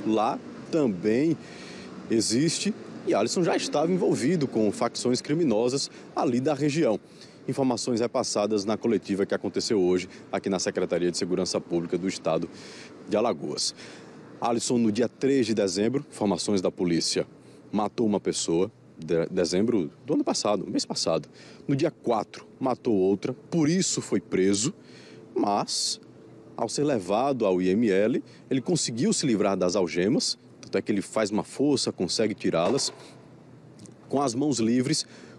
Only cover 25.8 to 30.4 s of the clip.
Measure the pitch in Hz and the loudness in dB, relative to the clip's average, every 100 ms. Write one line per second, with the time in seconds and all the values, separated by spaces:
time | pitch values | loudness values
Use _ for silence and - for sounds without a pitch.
25.8 | - - - - - - - - 117 - | -4 -6 -10 -20 -20 -20 -16 -6 -4 0
26.8 | 147 123 87 104 139 131 104 90 92 98 | 0 0 0 0 2 2 2 4 4 4
27.8 | 120 95 110 160 - - - 135 151 175 | 4 4 4 0 -4 -16 -4 -2 0 0
28.8 | - 117 196 202 147 101 101 98 92 98 | 0 0 0 2 2 2 2 2 2 2
29.8 | 87 82 95 113 - - | 0 2 2 2 0 -4